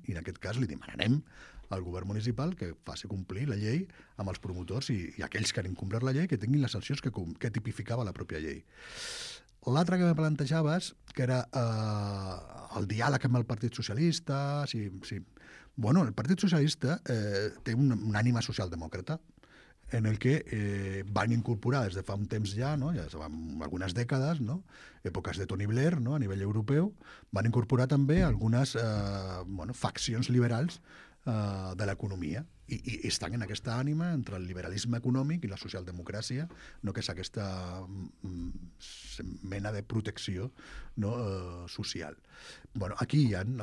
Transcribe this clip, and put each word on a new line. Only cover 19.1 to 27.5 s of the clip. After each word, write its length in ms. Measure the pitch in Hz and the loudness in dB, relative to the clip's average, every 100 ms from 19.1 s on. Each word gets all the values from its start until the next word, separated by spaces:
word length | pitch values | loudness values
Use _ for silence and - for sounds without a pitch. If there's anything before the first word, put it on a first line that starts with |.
| 156 - - - - - - - | -6 -6 -20 -20 -20 -20 -20 -4
en 120 | 120 107 | 0 2
el 120 | 104 | 4
que, 240 | 123 147 - | 4 4 2
eh, 560 | 110 101 101 98 98 98 | -2 0 -2 -2 -4 -2
van 240 | 101 107 | 0 4
incorporar 520 | 120 117 110 123 139 104 | 2 2 0 2 2 2
des 100 | 92 | -2
de 80 | |
fa 120 | 92 101 | -4 -2
un 120 | 101 | -2
temps 280 | 110 104 101 | -2 -2 -2
ja, 180 | 131 151 | 0 0
no? 140 | 139 160 | 0 -2
Ja 100 | 76 | -4
fa 180 | 80 78 | -8 -8
algunes 640 | 78 80 73 76 87 92 | -6 -6 -6 -4 -2 -2
dècades, 480 | 90 120 135 139 165 | 0 0 2 2 2
no? 220 | 110 175 - - - - | 0 -2 -6 -20 -20 -10
Èpoques 340 | - 87 90 87 | -6 -4 -4 -4
de 100 | 92 | -2
Tony 200 | 95 104 | 0 2
Blair, 300 | 117 151 170 | 4 4 2
no? 140 | 120 151 | 0 0
A 40 | |
nivell 220 | 104 98 | 0 0
europeu, 520 | 98 107 107 143 196 - - - - | 0 0 4 4 4 0 -18 -20 -4
van 140 | 95 | 0
incorporar 420 | 110 | 2